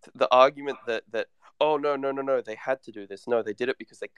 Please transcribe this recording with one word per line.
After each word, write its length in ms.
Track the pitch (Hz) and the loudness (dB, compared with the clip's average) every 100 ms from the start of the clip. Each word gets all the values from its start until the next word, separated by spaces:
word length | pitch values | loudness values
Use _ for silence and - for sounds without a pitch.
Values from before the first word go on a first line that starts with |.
| - | -20
the 140 | - - | -2 4
argument 480 | 127 135 143 143 127 117 | 6 6 4 -8 -8 -6
that, 160 | 113 - | -6 -6
that, 140 | 113 - _ - _ | -6 -6 _ -20 _
"Oh, 160 | 151 151 | 0 2
no, 200 | 147 139 | 0 -2
no, 140 | 135 | -2
no, 120 | 139 | -4
no, 180 | 135 127 | -2 -2
they 140 | 113 | -4
had 280 | 110 - 135 | -10 -6 -6
to 80 | - | -6
do 140 | 107 98 | -16 -14
this." 220 | 98 - | -14 -2
No, 140 | 117 | -2
they 100 | 110 | -2
did 160 | 101 123 | -4 -4
it 100 | - | -4
because 200 | - - | -12 -14
they 100 | 104 | -16